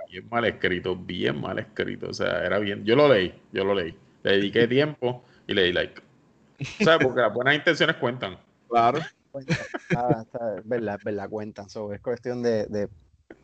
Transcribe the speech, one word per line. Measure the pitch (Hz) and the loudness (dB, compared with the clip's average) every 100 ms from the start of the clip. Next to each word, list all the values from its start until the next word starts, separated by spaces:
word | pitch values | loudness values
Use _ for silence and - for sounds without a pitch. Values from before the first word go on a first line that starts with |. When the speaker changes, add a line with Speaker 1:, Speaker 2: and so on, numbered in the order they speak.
| - | -10
Speaker 1:
bien | 90 107 | -16 -6
mal | 117 110 | -2 -2
escrito, | - 95 87 85 92 | -2 -4 -2 -4 -6
bien | 90 90 113 143 | -8 -4 -4 -4
mal | - 104 | -6 -8
escrito. | - - 95 98 92 | -8 -6 -6 -8 -10
O | |
sea, | 92 95 87 | -4 -2 -2
era | 87 95 | -2 -2
bien, | 104 104 | -2 -4
yo | 104 127 | 2 4
lo | 147 | 6
leí, | 113 90 - _ | 6 4 -4 _
yo | 104 | -4
lo | 98 | 0
leí. | 101 85 - _ _ | 0 -2 -8 _ _
Le | - | 2
dediqué | 98 101 107 117 | 2 2 2 2
tiempo | 127 151 147 123 123 - _ - | 2 0 -2 -4 -4 -10 _ -4
y | |
le | 101 | 2
di | 90 | 2
like. | 87 78 - - _ _ _ _ _ | 2 -2 -8 -20 _ _ _ _ _
O | 143 - | -14 2
sea, | 165 160 | 4 6
porque | 135 123 | 4 4
las | 113 | 2
buenas | 107 131 | 2 2
intenciones | 147 156 156 160 156 | 4 2 4 2 2
cuentan. | 123 127 104 90 _ _ _ | -2 -2 -6 -10 _ _ _
Speaker 2:
Claro. | 117 117 139 160 - _ | 4 4 2 -4 -14 _
Speaker 3:
Cuentan. | 139 135 160 - - - | -12 -4 -4 -4 -12 -4
Ah, | 165 123 113 | -2 0 -2
está, | 113 123 117 95 | -2 -8 -6 -6
es | 110 | -4
verdad, | 120 107 101 | -4 -2 -6
es | |
verdad, | 110 101 98 | -6 -6 -6
cuentan. | 107 107 104 101 | -8 -10 -12 -14
So, | 117 104 | -10 -10
es | 101 | -8
cuestión | - 117 127 123 | -6 -6 -6 -2
de, | 120 110 104 | 0 0 0
de, | 104 101 - _ _ _ - | -2 -4 -8 _ _ _ -20